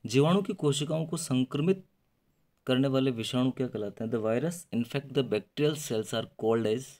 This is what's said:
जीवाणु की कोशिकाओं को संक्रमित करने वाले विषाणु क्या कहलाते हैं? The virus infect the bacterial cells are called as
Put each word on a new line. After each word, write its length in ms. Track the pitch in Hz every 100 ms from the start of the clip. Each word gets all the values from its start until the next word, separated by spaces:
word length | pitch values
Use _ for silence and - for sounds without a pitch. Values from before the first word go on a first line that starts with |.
जीवाणु 360 | 113 127 151 190
की 120 | 196
कोशिकाओं 520 | 196 147 143 147 160
को 120 | 160 160
संक्रमित 680 | - 127 127 143 165 190 - _ _ _ _ _ _ _ -
करने 200 | 127 135
वाले 240 | 135 135
विषाणु 380 | 117 110 127 127
क्या 140 | 123 127
कहलाते 360 | 107 104 -
हैं? 80 | 113
The 100 | 117
virus 340 | 107 117 156 175 -
infect 360 | 117 117 143 143
the 100 | 135
bacterial 500 | 120 107 - - 147 151
cells 360 | - 110 104
are 120 | 113 - -
called 260 | 107 117 107
as 200 | 113 131